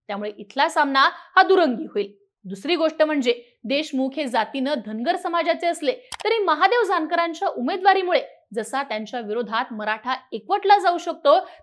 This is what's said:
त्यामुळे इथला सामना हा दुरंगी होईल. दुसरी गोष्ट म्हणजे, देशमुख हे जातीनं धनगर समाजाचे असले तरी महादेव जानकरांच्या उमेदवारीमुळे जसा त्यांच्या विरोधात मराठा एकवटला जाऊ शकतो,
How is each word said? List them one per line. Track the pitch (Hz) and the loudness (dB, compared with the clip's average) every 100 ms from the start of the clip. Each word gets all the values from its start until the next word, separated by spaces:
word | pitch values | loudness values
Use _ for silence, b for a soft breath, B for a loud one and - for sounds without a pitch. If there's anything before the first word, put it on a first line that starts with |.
| - | -10
त्यामुळे | 202 208 - | -8 -8 -10
इथला | 202 269 320 | -10 -2 0
सामना | 330 285 269 311 B B 370 | 2 2 4 2 B B 4
हा | |
दुरंगी | 381 381 311 233 | 6 6 4 0
होईल. | 311 202 202 - _ _ | -4 -6 -6 -10 _ _
दुसरी | 190 190 285 339 | -14 -10 -2 0
गोष्ट | 320 311 | 0 2
म्हणजे, | 311 294 247 240 B B | 0 2 0 -2 B B
देशमुख | 208 277 302 262 262 269 | -4 -2 -2 -2 -2 -4
हे | 277 | -2
जातीनं | 226 214 277 262 294 214 | -2 -2 -4 -4 -4 -6
धनगर | 220 254 370 | -6 -4 -2
समाजाचे | 359 339 330 226 339 | -2 -2 -2 -2 -2
असले | 339 285 214 B B | -2 -4 -4 B B
तरी | 427 453 | -2 0
महादेव | 370 294 381 480 | 0 2 2 2
जानकरांच्या | 381 359 311 339 339 320 392 | 2 0 0 0 -2 -2 -4
उमेदवारीमुळे | - 247 392 381 381 359 330 - - _ | -2 -4 2 2 2 2 -2 -2 -14 _
जसा | 220 214 269 | -10 -6 -6
त्यांच्या | 269 214 220 247 | -4 -6 -6 -10
विरोधात | 208 220 208 226 262 | -6 -6 -4 -4 -4
मराठा | 220 214 220 247 254 - | -6 -4 -4 -4 -6 -8
एकवटला | 220 254 403 403 403 | -12 -4 -2 4 6
जाऊ | 359 349 | 4 0
शकतो, | 349 330 - 349 B B | -4 0 4 4 B B